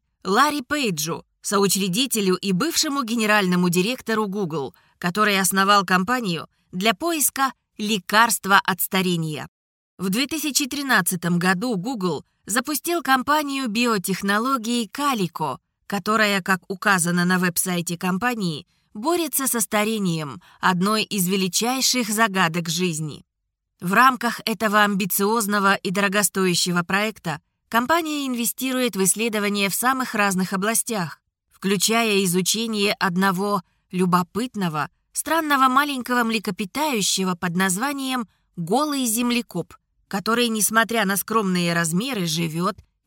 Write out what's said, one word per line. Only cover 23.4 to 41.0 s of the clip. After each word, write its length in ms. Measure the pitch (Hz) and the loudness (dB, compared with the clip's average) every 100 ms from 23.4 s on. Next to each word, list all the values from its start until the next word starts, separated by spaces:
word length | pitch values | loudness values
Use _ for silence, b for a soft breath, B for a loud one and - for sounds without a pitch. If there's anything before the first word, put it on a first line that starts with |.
| _ _ _ - | _ _ _ -8
В 140 | 175 | -2
рамках 480 | 202 254 254 240 - | 4 4 4 -4 -4
этого 400 | - 220 220 214 | -6 -2 0 4
амбициозного 920 | 208 196 202 - 202 233 202 208 196 196 | 4 2 -2 0 2 2 0 2 2 2
и 160 | 190 | 0
дорогостоящего 920 | 190 202 208 196 - 185 175 - 175 | 0 0 2 0 2 2 2 0 0
проекта 560 | 175 190 214 214 - 147 _ _ - | 0 0 -2 -4 -8 -8 _ _ -2
компания 580 | 226 254 330 320 294 269 | 0 2 0 0 -4 -4
инвестирует 680 | 247 233 - 262 254 247 190 | -2 -4 -4 -4 0 0 2
в 60 | 190 | 0
исследования 640 | 196 233 214 202 202 196 | 2 0 0 0 0 -2
в 60 | - | 0
самых 380 | 247 262 247 | 0 0 -2
разных 380 | 214 202 185 190 | 0 0 2 0
областях, 680 | 196 202 226 - 220 165 - _ _ _ | -2 -2 -2 -2 -2 -4 -8 _ _ _
включая 760 | - 185 196 185 226 226 196 | -6 -2 0 2 2 2 2
изучение 680 | 196 175 180 214 226 220 196 | 2 0 0 -2 -2 0 0
одного 720 | - 196 180 196 185 202 202 - _ _ | 0 0 2 2 2 0 -2 -4 _ _
любопытного, 1040 | 185 185 180 175 196 247 208 185 151 147 _ _ | 0 2 2 0 -4 -6 -4 -4 -2 -6 _ _
странного 560 | - - 320 311 285 262 | -8 -2 0 2 4 4
маленького 540 | 254 294 269 233 247 | 4 2 -2 -2 0
млекопитающего 1080 | 226 226 214 185 202 262 311 233 180 - 180 | 2 0 -2 -4 -4 -2 -2 0 0 0 0
под 220 | 170 180 170 | -2 -2 0
названием 720 | 190 185 269 285 262 254 226 _ _ - | 0 0 -2 -4 -4 -4 -6 _ _ -10
голый 520 | 165 226 302 277 247 | 0 0 2 0 0
землекоп, 640 | 220 240 240 220 175 156 - _ _ - | 0 0 0 -2 -6 -8 -12 _ _ -6
который, 420 | 196 202 226 240 | -4 0 2 2
несмотря 540 | 220 196 226 220 226 | 0 0 2 0 0